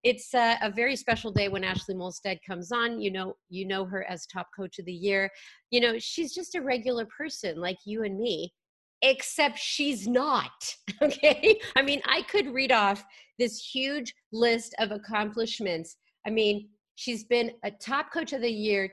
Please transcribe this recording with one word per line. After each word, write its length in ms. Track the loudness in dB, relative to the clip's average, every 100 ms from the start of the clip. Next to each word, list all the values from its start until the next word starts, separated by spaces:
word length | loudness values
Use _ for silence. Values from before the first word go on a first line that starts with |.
It's 320 | 4 2 0
a, 240 | 2 4 4
a 120 | 0
very 240 | 0 0 0
special 340 | 0 -2 0
day 180 | 0 0
when 140 | 0
Ashley 320 | -2 -4 -4
Molstead 440 | -6 -6 -6 -6 -6
comes 280 | -8 -10 -4
on. 280 | -2 0 -2
You 120 | -4
know, 240 | -4 -8 -10 _
you 160 | -8
know 200 | -4 -2
her 200 | -2 -6 -6
as 200 | -8 -8
top 220 | -10 -10 -10
coach 240 | -10 -8
of 60 | -10
the 60 |
year. 380 | -2 2 2 2 -4 -20 -20 _
You 100 | 4
know, 200 | 4 2
she's 340 | -4 -4 -4
just 220 | -6 -6 -4
a 60 |
regular 440 | -2 0 0 -2 -4 -8
person 440 | -8 -6 -6 -4
like 180 | -6 -6
you 180 | -6 -4
and 160 | -4 -2
me, 340 | -2 -2 -6 _ _ _ _ _
except 540 | 4 4 -2 0 0 0
she's 480 | -6 -2 -2 -2 0
not, 420 | 0 2 0 -2 -8 -12 -10 -12
<laughs> 120 | 0
okay? 600 | 0 6 4 6 6 6 6 2
I 60 |
mean, 200 | 2 0 2
I 160 | 0
could 300 | 2 0 0
read 200 | -2 4
off 320 | 6 6 2 -6 -20 -20 -2
this 260 | -2 -2 -8
huge 400 | -4 -2 -4 -6 -14 _
list 420 | 2 4 4 -2 -2
of 100 | -2
accomplishments. 1040 | -2 -2 -2 0 -2 -4 -2 -2 -4 -6 -16 _ _ -2
I 40 |
mean, 380 | 2 2 2 -4 _ _ -10
she's 280 | -6 -6
been 260 | 0 2 2 -4
a 60 | -10
top 420 | -8 -4 -4 -2
coach 220 | -6 -4
of 80 | -2
the 80 | -2
year 400 | 0 0 2 0